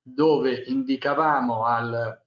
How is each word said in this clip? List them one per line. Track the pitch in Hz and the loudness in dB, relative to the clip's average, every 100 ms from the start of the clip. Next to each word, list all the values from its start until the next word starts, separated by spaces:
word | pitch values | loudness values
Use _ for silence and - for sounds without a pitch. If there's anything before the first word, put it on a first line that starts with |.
dove | - 127 156 143 131 120 120 | -14 0 4 4 2 -2 -4
indicavamo | 135 131 131 143 143 156 143 123 113 | -4 -2 -2 0 0 2 2 0 -2
al | 113 117 117 117 113 110 | 0 0 -2 -4 -6 -8